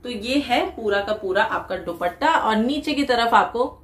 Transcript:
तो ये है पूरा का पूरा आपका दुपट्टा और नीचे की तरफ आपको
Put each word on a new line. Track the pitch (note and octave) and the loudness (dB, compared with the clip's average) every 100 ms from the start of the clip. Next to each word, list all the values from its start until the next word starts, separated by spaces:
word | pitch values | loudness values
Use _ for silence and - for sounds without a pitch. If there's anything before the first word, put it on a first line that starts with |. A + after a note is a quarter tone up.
तो | B3 | -8
ये | A3+ A3+ C#4 | -8 -2 -2
है | C4 B3 F#4 - | 2 0 0 -4
पूरा | G#3+ G3+ | -2 0
का | G3+ | 0
पूरा | G#3+ F#3+ F#3+ | -4 0 0
आपका | A3 F3+ - F#3 | 0 -2 -4 -6
दुपट्टा | E3+ E3+ F3+ - D4 | -6 -4 -4 0 2
और | D#4+ - A3 | 2 2 2
नीचे | A#3 D4 D4 | 0 0 -2
की | C#4+ | -2
तरफ | C4 A#3+ A#3 | 0 2 4
आपको | A3+ F#3 A#3 C4+ - | 4 4 0 -4 -4